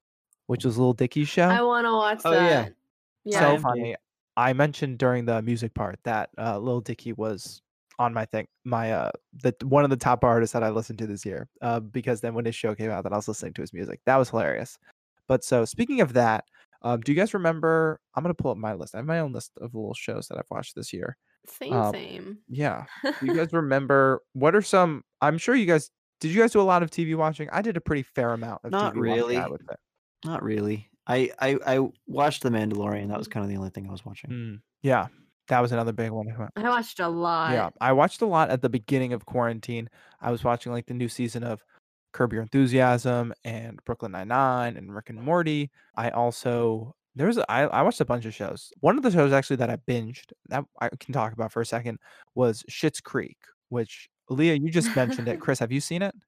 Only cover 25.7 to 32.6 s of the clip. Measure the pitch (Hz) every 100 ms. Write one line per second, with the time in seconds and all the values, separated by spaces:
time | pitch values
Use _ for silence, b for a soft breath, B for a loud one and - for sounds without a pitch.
25.7 | 160 - _ _ _ 160 196 233 214 190
26.7 | 180 165 - 160 160 156 156 151 143 220
27.7 | 170 - 147 131 - 120 117 113 101 120
28.7 | 196 208 113 113 117 120 123 87 69 -
29.7 | - _ _ _ _ 160 165 107 107 104
30.7 | 107 - _ - 127 127 - 135 139 139
31.7 | 131 135 - - 139 147 143 127 110